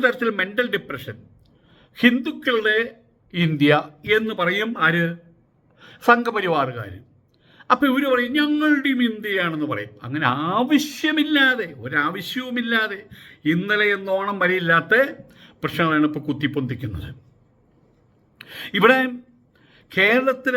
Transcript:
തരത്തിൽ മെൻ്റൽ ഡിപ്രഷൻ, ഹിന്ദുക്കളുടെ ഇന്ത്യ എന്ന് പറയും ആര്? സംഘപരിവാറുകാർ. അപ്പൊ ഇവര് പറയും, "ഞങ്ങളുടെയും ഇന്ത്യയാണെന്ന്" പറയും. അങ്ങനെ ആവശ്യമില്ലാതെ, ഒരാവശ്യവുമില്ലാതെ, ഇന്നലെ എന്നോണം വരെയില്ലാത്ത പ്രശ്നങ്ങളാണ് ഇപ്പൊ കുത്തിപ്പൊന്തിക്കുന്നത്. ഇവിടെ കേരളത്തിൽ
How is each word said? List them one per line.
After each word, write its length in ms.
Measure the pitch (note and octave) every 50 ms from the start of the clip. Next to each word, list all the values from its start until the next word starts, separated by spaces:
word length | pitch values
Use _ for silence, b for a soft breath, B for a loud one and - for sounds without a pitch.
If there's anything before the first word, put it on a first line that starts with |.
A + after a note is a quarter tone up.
| B3
തരത്തിൽ 240 | B3+ A#3+ B3+ A#3+ A3+ G#3 G3
മെൻ്റൽ 280 | F#3 F#3+ G#3 G#3+ B3 A#3 G3
ഡിപ്രഷൻ, 420 | F#3+ - - C#3+ B2+ A2+ - G#2+ - - - _ _ _ _ _ b b b b b b b b b
ഹിന്ദുക്കളുടെ 760 | - B3 A#3+ C4 - E4 - - - C4+ B3 A3+ G#3+ G#3+ G#3+ G#3+ A#3 B3 - - _ _ _ _ _ _ -
ഇന്ത്യ 380 | F3 F3 D#3+ D#3 C#3+ C#3+ D3 D3 D3+ D#3+ - - - - F#3 G#3 A3
എന്ന് 160 | A3+ A3 G#3 -
പറയും 300 | F3 F3 F3+ G3+ G#3+ A3+ A#3 - E3 D#3+
ആര്? 180 | E3 E3+ E3+ E3 E3+ E3+ - - - _ _ _ _ _ _ _ _ B B B B B B -
സംഘപരിവാറുകാർ. 840 | A#3+ A#3+ A#3 A3 A3 G#3 F#3+ F3+ E3 D3+ C3+ B2+ B2 A#2 G#2+ G2 F#2 F2+ - _ _ _ _ _ _ b b b b b b b C4
അപ്പൊ 100 | B3 C#4+ C#4
ഇവര് 180 | B3+ C4+ C#4+ C#4
പറയും, 200 | B3+ B3 B3 B3 C4 D4+
"ഞങ്ങളുടെയും 640 | D4 D4 D4+ D4+ D4+ D4+ D4 C#4 C4+ C#4+ C4+ B3 B3 A#3
ഇന്ത്യയാണെന്ന്" 600 | G#3+ G#3+ G3+ G#3 G3 F#3+ F3+ E3+ D#3+ D#3 D3+ C3+
പറയും. 200 | B2+ G#2+ G#2 G#2 - - -
അങ്ങനെ 200 | A#2+ C3+ D3+ D#3+ B2+ B2 C#3 D3+ E3+ F#3+
ആവശ്യമില്ലാതെ, 1120 | A3 B3 C#4 D4+ C4+ - - - - - D#4 D#4 D#4 D4 D#4 D#4 C#4+ C#4 C4 B3+ A#3+ G3+ E3+ D#3 C3+ G#2+
ഒരാവശ്യവുമില്ലാതെ, 1160 | B2+ D3+ D3+ D3 D#3 F3+ G3+ F3+ - - B3+ B3+ B3+ B3 B3 A#3 A#3 A#3 A3+ A3 G#3+ G3+ F#3+ - - B B B B B B B D3
ഇന്നലെ 360 | E3 E3+ F#3 G3+ G#3 G#3 G#3 G#3 G3+
എന്നോണം 400 | G3 G3 G3 F#3+ F#3+ G3 G3+ G3+ G3
വരെയില്ലാത്ത 520 | F#3 F3+ F#3 F#3 E3+ E3 E3 E3 D#3+ E3 A3 A#3 C4+ C#4 - - - - B B B B B B
പ്രശ്നങ്ങളാണ് 460 | - D#3+ - - E3+ D#3+ D#3 D3+ D3+ D3+
ഇപ്പൊ 120 | D3+ D3+ C#3 D3+
കുത്തിപ്പൊന്തിക്കുന്നത്. 840 | C#3+ C3+ D3+ C#3 - D3 C3 A#2+ B2 A#2 - A2 F#2+ E2 - - - - - _ _ _ _ _ _ _ _ _ _ _ _ _ _ _ _ _ _ _ _ _ _ - B B B B B B B G3+
ഇവിടെ 220 | F#3 A3+ B3+ C4 C4 B3+ B3 - - _ _ _ _ _ _ b b b b b b b - F#3+
കേരളത്തിൽ 580 | F#3+ G#3 A3+ B3+ C4 C4+ B3+ B3+ - C#4 B3+